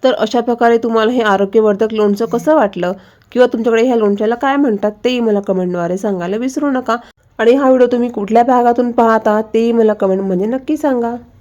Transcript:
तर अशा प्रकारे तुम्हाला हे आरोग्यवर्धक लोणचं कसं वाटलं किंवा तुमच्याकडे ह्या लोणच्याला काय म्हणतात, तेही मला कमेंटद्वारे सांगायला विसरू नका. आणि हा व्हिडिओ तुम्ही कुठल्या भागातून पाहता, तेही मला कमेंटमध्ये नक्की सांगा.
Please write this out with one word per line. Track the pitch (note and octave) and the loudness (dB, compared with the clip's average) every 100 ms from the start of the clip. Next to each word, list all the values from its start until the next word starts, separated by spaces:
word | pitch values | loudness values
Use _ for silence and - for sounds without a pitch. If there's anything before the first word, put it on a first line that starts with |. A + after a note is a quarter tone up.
तर | C4 | -2
अशा | - G#3+ A#3+ | -2 -2 -2
प्रकारे | A#3 A#3 A#3 A#3 | -2 0 2 2
तुम्हाला | A#3 A3+ A3 | 0 0 0
हे | B3 | 0
आरोग्यवर्धक | G#3+ G3 G3 A3+ A3 G3+ A3 | 0 0 0 0 0 0 -2
लोणचं | A3 G#3 G3+ A3+ | 0 0 0 -2
कसं | - - D#4 | -2 0 2
वाटलं | G#3+ F#3 F3 G3 - _ _ | 2 -2 -6 -6 -12 _ _
किंवा | A#3+ B3 | 2 2
तुमच्याकडे | B3 A#3 A3+ | 2 0 2
ह्या | B3 A#3 | 2 2
लोणच्याला | G#3+ G3+ G#3+ A#3 | 0 0 -2 -2
काय | C#4 C#4 | -2 0
म्हणतात, | C#4+ G#3 G#3 G#3 | 0 0 -4 -4
तेही | - B3+ | -4 -2
मला | A3+ G#3 | 0 0
कमेंटद्वारे | G3+ F#3+ F3+ F3+ E3+ F3+ | -2 -4 -2 -4 -4 -4
सांगायला | G#3 F#3+ F3 G#3 | -4 -4 -4 -4
विसरू | B3+ C4 D4 | -4 -4 -2
नका. | C4 B3 A#3 - _ _ _ | -4 -4 -6 -6 _ _ _
आणि | A3+ | 2
हा | B3+ C4+ | 4 4
व्हिडिओ | C4 B3 | 4 4
तुम्ही | B3 A#3+ | 2 -2
कुठल्या | A#3 G3+ A3 | -4 0 2
भागातून | A#3+ B3 A#3+ A#3+ A#3+ | 4 2 2 2 0
पाहता, | A#3 A3+ A3 A3 G#3+ G#3+ | 2 2 2 2 -2 0
तेही | A3+ A#3 | 0 0
मला | A#3 A3 | 2 2
कमेंटमध्ये | G#3 G3 F#3+ G3 F3+ G#3 | 2 0 0 -2 -2 -2
नक्की | B3+ C4 D4+ | -4 -4 -2
सांगा. | D4+ B3+ A#3 A#3+ - - | -2 -2 -4 -6 -14 -20